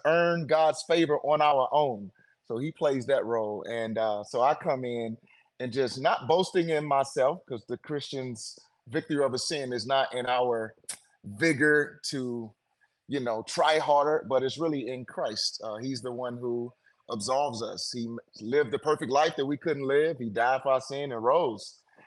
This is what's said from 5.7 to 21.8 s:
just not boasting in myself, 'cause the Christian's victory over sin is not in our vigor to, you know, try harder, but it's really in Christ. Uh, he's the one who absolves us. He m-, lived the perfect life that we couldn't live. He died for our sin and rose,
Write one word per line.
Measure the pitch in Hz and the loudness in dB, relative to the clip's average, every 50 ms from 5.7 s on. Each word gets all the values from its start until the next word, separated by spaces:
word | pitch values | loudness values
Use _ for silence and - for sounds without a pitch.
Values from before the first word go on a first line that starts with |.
| 113 | 0
just | 139 131 117 98 127 | 0 0 0 -2 0
not | 135 170 - - 135 | 0 0 0 0 2
boasting | 117 160 180 185 - - 185 170 165 | 2 4 4 4 2 0 0 0 2
in | 160 151 151 | 0 -2 0
myself, | 147 143 139 135 - - 143 127 139 170 180 - - | 2 2 2 2 0 2 2 2 2 2 -2 -8 -10
'cause | 131 110 - | -12 -12 -8
the | - 123 - | -8 -10 -10
Christian's | - - 151 143 131 - - 135 127 127 120 113 - - - - - _ _ _ _ | -8 -8 -8 -8 -6 -6 -8 -8 -6 -8 -8 -10 -12 -14 -16 -18 -20 _ _ _ _
victory | 117 117 156 156 - 156 143 139 | -6 -6 -6 -4 -2 0 2 2
over | 131 117 123 | 0 0 -2
sin | - - 165 143 135 127 123 | -4 -4 -4 -4 -4 -4 -4
is | 117 104 | -4 -2
not | 127 135 135 131 - 120 | 0 2 2 2 0 -2
in | 127 123 | -4 -2
our | 123 127 123 127 123 117 113 110 110 - _ _ - - - _ _ _ _ - | 0 2 2 2 2 2 0 -2 -6 -10 _ _ -16 -16 -16 _ _ _ _ -16
vigor | 101 101 101 160 165 156 120 147 151 151 147 143 147 147 - - - | -16 -4 0 2 2 4 4 4 6 6 4 2 0 -6 -10 -10 -6
to, | 151 135 127 123 120 117 113 107 - _ _ _ _ _ _ _ _ _ _ | -6 -4 -4 -4 -6 -8 -8 -12 -16 _ _ _ _ _ _ _ _ _ _
you | - - 139 | -6 -6 -4
know, | 123 117 110 110 113 | -2 -2 -4 -4 -6
try | - - 175 156 151 156 | -6 0 2 4 4 4
harder, | 156 - - 147 143 143 156 156 160 - | 4 4 4 4 4 6 4 2 0 0
but | 110 135 127 131 | 2 2 2 2
it's | 131 117 | 0 -2
really | 131 165 165 151 139 117 117 | -2 -2 -2 -2 -2 -4 -6
in | 131 131 123 | -8 -8 -10
Christ. | - - 185 160 117 107 104 - - - - 107 | -10 -8 -6 -6 -4 -4 -4 -4 -4 -6 -6 -8
Uh, | 110 104 | -8 -8
he's | 110 123 131 135 120 | -6 -6 -6 -6 -6
the | 113 127 | -6 -8
one | 120 120 127 123 120 | -8 -6 -6 -6 -8
who | 120 123 123 120 120 120 123 - _ _ _ _ _ _ - | -6 -6 -4 -4 -4 -6 -8 -12 _ _ _ _ _ _ -10
absolves | 120 110 101 123 131 139 147 143 117 107 | -8 -6 -2 -2 0 0 0 -2 -4 -6
us. | 113 107 90 87 - - - | -8 -8 -8 -8 -10 -8 -8
He | 123 117 | -8 -8
m-, | 113 117 117 - _ _ - | -8 -8 -12 -14 _ _ -12
lived | 107 110 131 147 147 113 | -6 0 2 2 2 2
the | 120 131 | -2 -4
perfect | - 151 151 151 160 113 | 0 0 0 0 0 0
life | 131 143 156 165 160 | 2 2 2 2 0
that | - 139 | -2 -2
we | 135 147 | -4 -4
couldn't | 139 - 170 147 139 139 | -4 -2 -4 -4 -2 0
live. | 131 139 147 151 165 160 | 2 2 2 2 2 0
He | 127 120 113 | -4 -6 -6
died | 98 113 117 123 131 131 - | -2 0 2 2 2 2 2
for | 139 131 | 2 2
our | 127 | 2
sin | 127 - 139 139 143 139 | 0 -4 -6 -6 -6 -6
and | 123 113 110 | -6 0 2
rose, | 123 139 170 175 127 110 101 - - - _ | 4 4 4 4 2 -2 -6 -12 -16 -18 _